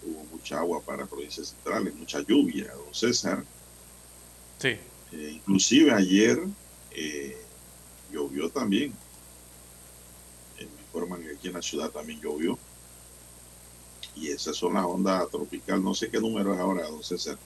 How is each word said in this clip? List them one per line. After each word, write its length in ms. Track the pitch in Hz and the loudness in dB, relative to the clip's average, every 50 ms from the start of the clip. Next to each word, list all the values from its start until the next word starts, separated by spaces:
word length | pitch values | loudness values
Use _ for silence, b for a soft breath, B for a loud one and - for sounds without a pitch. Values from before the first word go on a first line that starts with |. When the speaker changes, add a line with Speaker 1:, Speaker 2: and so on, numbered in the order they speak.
| - | -6
Speaker 1:
hubo 200 | 85 80 78 78 | -6 -6 -6 -6
mucha 340 | 76 - 65 - - 69 73 | -8 -10 -8 -8 -4 -2 0
agua 220 | 85 85 87 78 - | 2 2 0 0 0
para 240 | - 73 67 69 67 | -2 -4 -4 -4 -6
provincias 400 | 71 69 71 - - - - - | -6 -6 -6 -6 -6 -8 -8 -8
centrales, 480 | - - - - 95 110 - - - | -8 -8 -4 0 0 0 0 0 -4
mucha 240 | - - - - 73 | -6 -10 -6 -4 -4
lluvia, 480 | 71 - 107 143 143 - - - - - - | 2 6 8 8 8 6 4 -2 -4 -4 -8
don 180 | - - - - | -10 -12 -8 -4
César. 500 | - - 123 120 - - 95 92 - - - - - - - - - - - - - - - - - - - - - - - - - | 2 4 4 4 4 2 2 0 0 -2 -6 -10 -12 -12 -12 -12 -12 -12 -12 -12 -12 -12 -12 -12 -12 -12 -12 -12 -12 -12 -14 -10 0
Speaker 2:
Sí. 180 | - 135 117 101 - - - - - - - | 2 2 2 2 -4 -12 -14 -14 -14 -10 -10
Speaker 1:
Eh, 180 | 80 76 76 76 | -8 -8 -8 -10
inclusive 580 | 80 - - 98 - - - - 139 156 147 | -10 2 4 6 6 6 8 10 10 12 12
ayer, 460 | 120 104 95 90 92 98 110 117 123 - 175 190 202 - - - - - - - | 10 8 8 8 10 10 10 10 8 6 2 -2 -4 -6 -8 -10 -12 -12 -12 -10
eh, 440 | - - 78 76 76 73 69 69 67 - - - - - - - - - - - - - - - 73 | -8 -6 -6 -6 -4 -4 -6 -6 -8 -8 -10 -12 -12 -14 -14 -14 -14 -12 -12 -12 -14 -14 -12 -10 -4
llovió 360 | 76 73 69 67 71 76 82 | -4 -4 -2 0 0 -2 0
también. 440 | - 135 123 107 98 107 143 143 - - - - - - - - - - - - - - - - - - - - - - - - - - - - - - - - - - | 0 0 2 4 4 4 4 2 -2 -8 -12 -12 -12 -12 -12 -12 -12 -12 -12 -12 -12 -12 -12 -12 -12 -14 -14 -14 -14 -14 -14 -14 -12 -12 -12 -12 -12 -12 -12 -12 -12 -12
Eh, 80 | - - - | -12 -12 -12
me 60 | - | -12
informan 420 | - - - 82 87 87 90 87 82 | -14 -8 -4 -4 -4 -4 -4 -6 -6
que 80 | 78 73 | -8 -10
aquí 140 | - - 92 | -8 -8 -6
en 60 | 90 | -6
la 60 | 90 85 | -4 -6
ciudad 260 | - - 73 76 80 | -4 -2 -2 -2 -2
también 320 | - 85 76 78 78 76 | -4 -6 -8 -8 -8 -6
llovió. 380 | 76 76 73 73 80 90 - - - - - - - - - - - - - - - - - - - - - - - - - - - - - - - - - | -4 -4 -2 0 2 0 0 0 -4 -12 -12 -12 -12 -12 -12 -12 -12 -12 -12 -12 -12 -12 -12 -14 -14 -14 -14 -12 -12 -12 -12 -12 -12 -12 -12 -12 -12 -10 -10
Y 140 | - 80 78 | -8 -4 -4
esas 260 | 71 71 - - - | -4 -4 -2 -4 -4
son 200 | - - 87 85 | 0 0 2 2
las 100 | 101 92 | 2 2
ondas 420 | 87 87 92 95 95 95 92 87 85 | 2 2 2 4 4 4 4 2 0
tropical. 520 | - 76 73 - - - - - 95 95 92 | -2 -4 -4 -4 -6 -8 -2 0 2 2 4
No 120 | 98 98 | 2 2
sé 140 | - 113 - | 0 0 0
qué 80 | - 113 | 2 2
número 340 | 107 113 113 107 98 98 98 | 2 2 2 2 2 2 4
es 60 | 92 | 4
ahora, 240 | 90 95 95 90 82 - | 4 2 2 2 0 -2
don 160 | - - - | -4 -6 -4
César. 320 | - 90 90 - - - - - | -4 -2 -2 -2 -4 -6 -8 -8